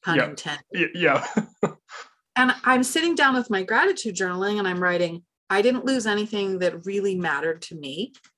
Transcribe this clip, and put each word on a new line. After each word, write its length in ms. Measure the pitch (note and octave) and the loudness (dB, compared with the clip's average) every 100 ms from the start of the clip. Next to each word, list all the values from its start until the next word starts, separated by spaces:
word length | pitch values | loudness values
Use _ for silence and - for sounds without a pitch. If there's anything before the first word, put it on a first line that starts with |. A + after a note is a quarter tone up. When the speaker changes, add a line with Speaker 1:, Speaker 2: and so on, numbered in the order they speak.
Speaker 1:
pun 120 | F#3 D3+ | -2 0
Speaker 2:
Yeah. 120 | B2 | 0
Speaker 1:
intended. 360 | - D#3+ D3 - | -4 -10 -10 -8
Speaker 2:
Y-, 140 | F#3 - F3 | -4 -2 2
yeah. 320 | D#3+ C3+ - A3 - - | 2 2 0 -4 -4 -4
<laughs> 140 | - - - - - _ _ B3 | -4 -4 -20 -20 -20 _ _ 2
Speaker 1:
And 180 | B3+ - | 2 2
I'm 180 | B3 B3+ | 4 4
sitting 300 | B3+ D#4+ E4+ | 2 0 0
down 220 | D4+ C4+ B3+ | 4 4 2
with 140 | A#3+ | 0
my 120 | F#3+ | -2
gratitude 540 | F#3 A#3 F#4+ F#4 A3+ F3+ | 0 2 2 0 -4 -2
journaling 420 | F#3 F3+ G3 G#3 | -2 -2 -2 0
and 80 | F#3+ | 0
I'm 160 | F3+ | 0
writing, 440 | F3+ F3 F3 E3+ - _ - | 2 2 0 -4 -14 _ -2
"I 120 | G3 | 2
didn't 220 | A#3 B3+ B3+ | 2 2 0
lose 220 | C4 G#3+ | 0 0
anything 520 | G#3 G#3+ G#3 G3 F#3 | 0 -2 -2 -2 0
that 260 | F3+ E3+ F#3 | -2 -2 -4
really 280 | G3+ G3 | -2 0
mattered 480 | F#3 E3 C#3+ D#3+ E3 | 0 -2 -2 -2 -4
to 120 | - E3 | -8 -12
me. 380 | C#3 D3+ B3+ - _ | -10 -8 -8 -10 _